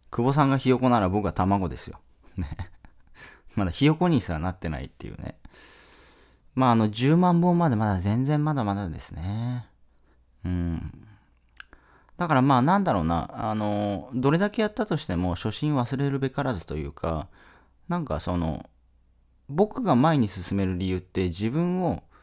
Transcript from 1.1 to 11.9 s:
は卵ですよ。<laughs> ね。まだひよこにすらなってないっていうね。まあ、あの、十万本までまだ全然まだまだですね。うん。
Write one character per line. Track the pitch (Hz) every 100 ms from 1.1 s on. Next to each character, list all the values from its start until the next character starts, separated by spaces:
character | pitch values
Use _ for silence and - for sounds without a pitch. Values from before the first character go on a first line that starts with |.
| 101 98
は |
卵 | - 92 98 87
で | 64
す | -
よ。 | - - _
<laughs> | - -
ね。 | 76 - 90 - - - - - - - -
ま | -
だ | 92
ひ | - 143
よ | 156
こ | 180
に | 139
す | -
ら | 78
な | 90
っ | -
て | 82
な | 71
い | -
っ |
て | - 69
い |
う | -
ね。 | - - - - - - - - - - _ _ _ 127
ま | 131
あ、 |
あ | 113
の、 | 107
十 | 107 131 170
万 | 180 170
本 | 180 175
ま | 170
で | 107
ま | 110
だ | 95
全 | 98 113 135
然 | 147
ま | 151 143
だ |
ま | 104
だ | 98 92
で | 78
す | -
ね。 | - 87 107 120 123 - _ _ _ _ _ _ _ 90
う |
ん。 | 90 87 82 78 - - - _ _ _ - - - _